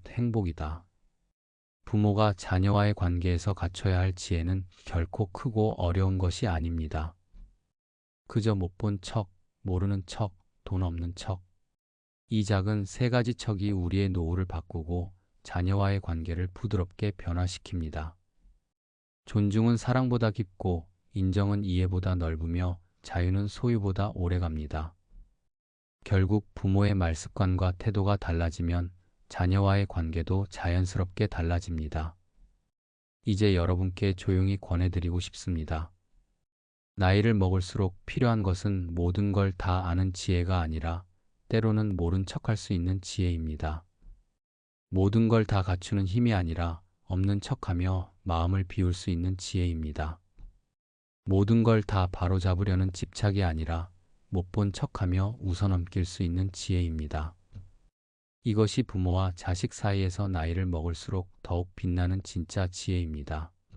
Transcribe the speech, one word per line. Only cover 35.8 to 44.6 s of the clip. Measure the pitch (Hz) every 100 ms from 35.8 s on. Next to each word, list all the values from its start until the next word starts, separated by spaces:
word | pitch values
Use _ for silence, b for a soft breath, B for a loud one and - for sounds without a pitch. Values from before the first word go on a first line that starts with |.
| 82 _ _ _ _ _ _ _ _ _ _ -
나이를 | 92 101 113
먹을수록 | 107 92 95 90 - 95 - -
필요한 | - 123 113
것은 | 95 90 107 95 87
모든 | 85 87 90 101
걸 | 98 98
다 | 92 95 90 90
아는 | 87 92
지혜가 | 92 - 90 87 92
아니라 | 80 80 82 85 - _ _ _ -
때로는 | 110 110 107 107 90
모른 | 85 95
척할 | 98 - - 107
수 | -
있는 | 95 87 95
지혜입니다. | - - 90 82 80 76 78 76 - _ - - _ _ _ _